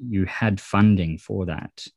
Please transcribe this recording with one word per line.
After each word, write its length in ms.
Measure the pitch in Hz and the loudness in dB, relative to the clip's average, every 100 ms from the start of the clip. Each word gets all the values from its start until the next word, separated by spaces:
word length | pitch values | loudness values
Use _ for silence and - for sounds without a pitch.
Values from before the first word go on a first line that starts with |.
| 123 | -4
you 160 | 98 | -2
had 340 | 92 - 113 98 | -2 0 0 0
funding 600 | - 101 107 95 82 80 | 0 4 6 4 0 -6
for 260 | - 101 | -6 -6
that, 400 | 87 78 - - - | -4 -6 -10 -16 -20